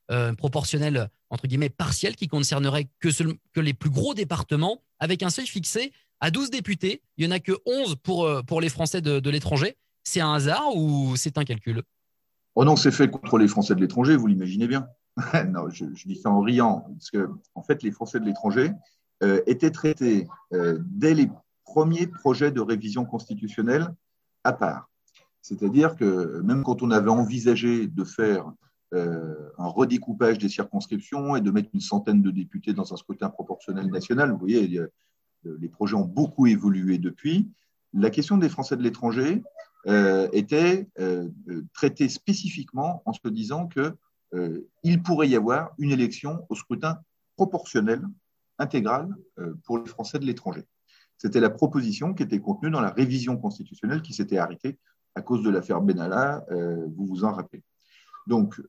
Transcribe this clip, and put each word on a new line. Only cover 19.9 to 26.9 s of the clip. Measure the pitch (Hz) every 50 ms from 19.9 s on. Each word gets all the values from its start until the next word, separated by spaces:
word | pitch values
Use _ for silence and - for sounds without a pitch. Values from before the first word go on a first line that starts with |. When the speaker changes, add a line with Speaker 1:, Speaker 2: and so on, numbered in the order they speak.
| 156 - 131 123 110 101 87 82 - - _ _ 90
Speaker 2:
euh, | 90 87 85 82 80 -
dès | 90 95 101 127 156 165
les | 156 135 - - - _ _ _ _ _
premiers | - - 151 156 160 165 165 175
projets | 175 - - - 139 123 123 147 147 135
de | 123
révision | 107 101 113 104 113 107 104 127 123
constitutionnelle | 120 - 113 - - 110 104 - 104 - - 110 117 135 151 165 175 165 - _ _ _ _ _ _ _ _ -
à | - -
part. | - 101 87 67 - - - _ _ _ _ _ _ _ _ _ _ -
C'est-à-dire | - 104 95 104 98 113 139 156 160 165
que | 160 120 101 92 92 87 80 - 85 87
même | 104 123 135 135
quand | 127 120 - 123
on | 117